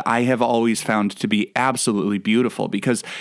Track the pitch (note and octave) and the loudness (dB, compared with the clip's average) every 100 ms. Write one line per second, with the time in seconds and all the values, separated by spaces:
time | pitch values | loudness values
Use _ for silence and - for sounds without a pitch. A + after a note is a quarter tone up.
0 | - A#2 A#2+ B2 A#2+ A#2+ A#2 G#2+ - G#2+ | 0 0 2 2 2 2 2 0 0 0
1 | G#2 - G#2+ G#2 - B2 B2+ B2 - G2+ | 0 -2 -2 0 0 0 0 0 0 0
2 | F#2 G2+ G#2+ A2+ B2 - G2 G2+ C3 A#2+ | 0 -2 0 2 0 -2 -4 -2 0 -2
3 | - - | -4 -14